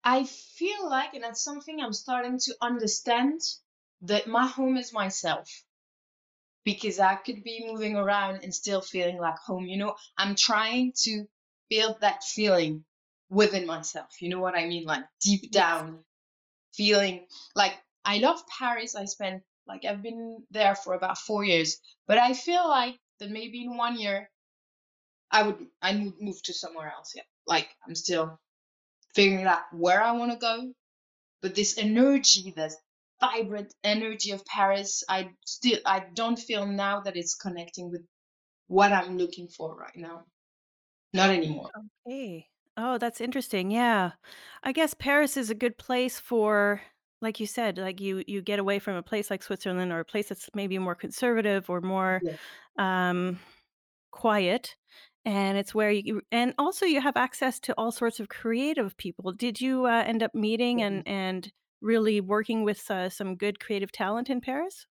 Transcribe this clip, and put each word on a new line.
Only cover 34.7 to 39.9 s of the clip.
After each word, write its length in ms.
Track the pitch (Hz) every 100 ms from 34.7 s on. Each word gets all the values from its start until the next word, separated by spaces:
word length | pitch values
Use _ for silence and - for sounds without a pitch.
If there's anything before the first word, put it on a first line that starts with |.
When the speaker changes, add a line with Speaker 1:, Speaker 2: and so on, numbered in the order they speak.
| 196 202 - -
Speaker 1:
I 220 | 190 185 _ -
still, 340 | - 247 220
I 220 | - 190 175
don't 240 | 175 226 233
feel 300 | - 214 202
now 340 | 196 196 202
that 160 | 196 175
it's 180 | 175 -
connecting 540 | 196 175 170 - 175
with 160 | 175 - _ _ _ _ _ _
what 260 | 185 202
I'm 240 | 196 180 185
looking 300 | 175 - 175
for 280 | - 160 -
right 200 | -